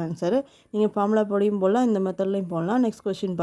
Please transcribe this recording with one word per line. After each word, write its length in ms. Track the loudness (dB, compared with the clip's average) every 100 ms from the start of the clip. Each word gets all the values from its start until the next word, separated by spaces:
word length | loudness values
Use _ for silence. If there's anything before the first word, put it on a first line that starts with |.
ஆன்சரு. 360 | -4 -4 -2 0 -2 _ _
நீங்க 140 | -2 0
ஃபார்முலா 300 | 0 0 2 2
படியும் 280 | 2 2 2
போடலாம், 240 | 2 2 2
இந்த 120 | 2 0
மெத்தட்லையும் 440 | -2 -2 -2 -4
போடலாம். 280 | -4 0 0 0
நெக்ஸ்ட் 200 | -2 -6
கொஸ்டின் 300 | -4 -4 -2